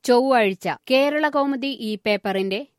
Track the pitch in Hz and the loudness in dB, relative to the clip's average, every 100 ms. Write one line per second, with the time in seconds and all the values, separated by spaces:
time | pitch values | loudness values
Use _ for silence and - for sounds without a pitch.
0 | - 240 262 247 208 190 180 - - 262 | 4 2 4 2 2 -2 -6 -8 0 2
1 | 285 294 302 285 277 269 277 262 214 214 | 2 0 -2 0 -2 -2 -6 -6 -6 -4
2 | 220 202 202 190 190 196 285 | -2 -2 -2 -2 -2 -4 -8